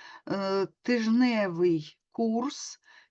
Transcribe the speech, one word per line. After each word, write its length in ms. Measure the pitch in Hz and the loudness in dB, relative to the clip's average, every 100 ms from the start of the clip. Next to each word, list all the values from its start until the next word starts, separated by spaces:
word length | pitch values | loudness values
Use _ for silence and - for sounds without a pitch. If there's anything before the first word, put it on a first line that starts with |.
| - - - | -20 -14 -6
е, 380 | 196 196 196 185 _ | -4 -2 -2 -2 _
тижневий 1160 | - 240 220 233 247 220 196 170 180 160 151 - _ | -2 0 2 4 4 2 0 2 2 2 -2 -20 _
курс, 680 | - 226 226 277 - - - _ - _ | -4 -2 0 -4 -6 -14 -16 _ -20 _